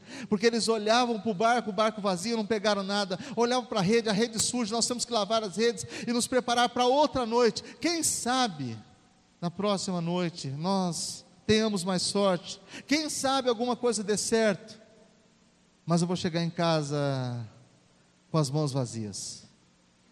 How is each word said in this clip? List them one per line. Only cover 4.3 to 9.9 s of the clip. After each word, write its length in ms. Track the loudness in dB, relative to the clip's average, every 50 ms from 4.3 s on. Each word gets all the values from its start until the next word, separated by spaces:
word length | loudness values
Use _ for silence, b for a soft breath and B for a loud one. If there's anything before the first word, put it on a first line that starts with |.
| 0 -2 -4
suja, 320 | -2 -2 -2 -2 -2 0
nós 120 | 0 0
temos 180 | 0 -2 -4 -4
que 80 | -2 0
lavar 320 | 0 0 2 0 0 -2
as 100 | -2 -2
redes 300 | 0 2 0 0 -2 -6 B B B -4
e 80 | -2 -2
nos 120 | -2 0
preparar 440 | 0 0 0 0 2 2 2 2 2
pra 160 | 2 2 2
outra 400 | 4 4 4 4 4 2 0 -2
noite. 360 | 0 2 4 4 4 2 0 -8 B B B
Quem 240 | -2 -2 0 0 -2
sabe, 720 | -2 -2 -2 -2 0 0 2 0 0 -2 -4 -8 -8 -8 -10 -14 -20 -20 _ _ _ _ _ _ _ _ -6
na 120 | -6 -6
próxima 500 | -4 -2 -2 0 0 0 -2 -4